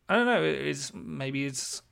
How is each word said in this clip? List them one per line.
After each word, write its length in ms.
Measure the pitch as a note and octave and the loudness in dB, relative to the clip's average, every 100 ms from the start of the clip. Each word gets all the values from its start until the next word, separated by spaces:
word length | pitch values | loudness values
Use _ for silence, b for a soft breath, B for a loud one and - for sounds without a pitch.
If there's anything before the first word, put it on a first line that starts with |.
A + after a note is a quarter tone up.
| - | 2
I 60 | G#3 | 4
don't 80 | A#3+ | 6
know. 180 | A3 | 4
It, 120 | D#3+ C#3+ C#3+ | 4 2 0
it's, 260 | C#3+ C#3 | -2 -6
maybe 520 | G3+ - D3 C3+ C#3 C#3 | -8 -8 -6 -4 -2 -2
it's 360 | C3 - - - | -4 -6 -8 -12